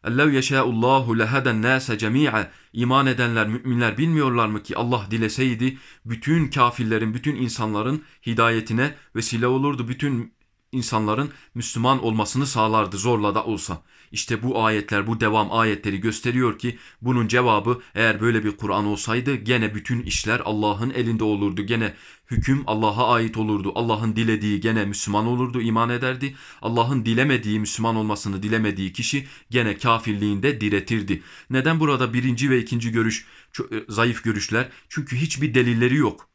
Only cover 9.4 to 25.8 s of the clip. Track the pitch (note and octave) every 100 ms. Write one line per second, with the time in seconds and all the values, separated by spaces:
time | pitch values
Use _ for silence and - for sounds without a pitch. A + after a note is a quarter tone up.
9.4 | B2 C3 C#3+ C3+ A#2+ B2+ D3 B2 A#2 _
10.4 | _ _ _ B2+ A#2 A2+ G#2+ A2 D3 -
11.4 | - A#2+ A2+ A#2 B2 C3 A2+ A2 G#2 B2+
12.4 | C#3 B2 A2 A2 G2 F#2 A2 A#2 G#2 G2+
13.4 | - G#2 - E2 _ _ _ - - A2+
14.4 | A#2+ A2+ A2 G#2+ G2+ G#2 G2+ A2+ A2+ A2
15.4 | G2+ A2+ A2+ G2+ G#2 G2 A2 G#2+ B2 B2+
16.4 | B2 G#2+ A#2+ A#2+ - _ A#2 B2 A2+ A#2+
17.4 | B2 G#2+ G#2 A#2+ - - A2+ G#2+ A#2 A2+
18.4 | G#2+ G2+ G#2 F#2+ G#2 G2+ - A#2 B2+ C3
19.4 | G#2 B2 G#2+ G#2 - A#2+ G2 - G#2+ A#2+
20.4 | - G#2+ G#2+ G2+ A#2 C3 A#2 A2+ A2 G#2
21.4 | G2+ F#2 G2+ A#2 G#2+ - - - _ A#2
22.4 | - C3+ B2+ G#2+ A2 G#2 A#2+ A#2+ A2+ A2+
23.4 | A2 G#2 F#2+ G2+ A#2 G#2+ A2+ G#2+ A2+ A2
24.4 | G#2+ G2+ A2 A2 G2+ G2+ - G2+ A2+ B2
25.4 | B2+ A#2+ A2+ A2+